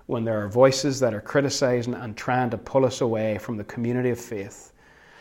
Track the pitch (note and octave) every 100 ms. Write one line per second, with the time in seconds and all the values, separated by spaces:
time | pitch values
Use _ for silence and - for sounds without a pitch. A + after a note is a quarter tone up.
0 | - B2 A2+ G#2+ G#2 A#2 C3 C3 D3 B2
1 | B2 G#2 - D3 C#3 - C3 B2 A#2 G#2
2 | G#2+ G#2 - B2+ B2 G#2+ - C3+ B2+ -
3 | B2 A2 A2 G#2 - G#2+ G2+ A#2+ A#2 B2
4 | B2+ A#2 - G#2 G2 - - _ _ -
5 | - -